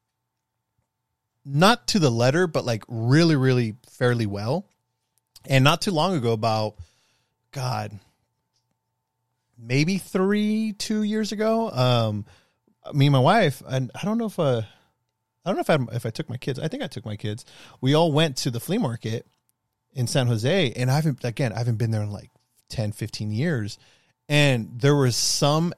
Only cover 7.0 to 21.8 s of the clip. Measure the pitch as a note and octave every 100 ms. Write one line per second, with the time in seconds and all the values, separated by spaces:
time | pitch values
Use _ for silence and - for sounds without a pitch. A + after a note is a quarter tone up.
7 | _ _ _ _ _ C#3 B2+ A2 G#2+ G#2
8 | _ _ _ _ _ _ _ _ _ _
9 | _ _ _ _ _ _ A#2 C3 D3+ F#3+
10 | - F#3+ F#3+ G#3 G#3 G#3+ A3 G3+ - G#3+
11 | G#3+ G#3+ G#3 G#3 G#3+ A3+ A3+ B2 B2+ B2
12 | A2 G#2 G2 _ _ _ _ _ - C#3+
13 | C#3+ C3+ C3+ A3 E3+ C3+ - C3 B2+ -
14 | F#3 A3+ A3+ - D3 A#2+ G#2 _ _ _
15 | _ _ _ _ E3 C#4 E4 D#3+ A#2+ A#2+
16 | A#2+ - D#3+ - - C3 D#3+ C4+ A3 -
17 | G#2+ G#2 A2 A2 - - - - C3 D3
18 | E3+ D3 E3 - C#3+ A#2 - G#3 D#3+ A2+
19 | A2+ A2+ - _ _ _ _ _ _ C#3
20 | A#2+ C#3+ B2 A2+ B2+ G3 C#3 A#2 B2+ C#3
21 | D#3 B2+ B2 A2 C3 G#2 A#2+ A2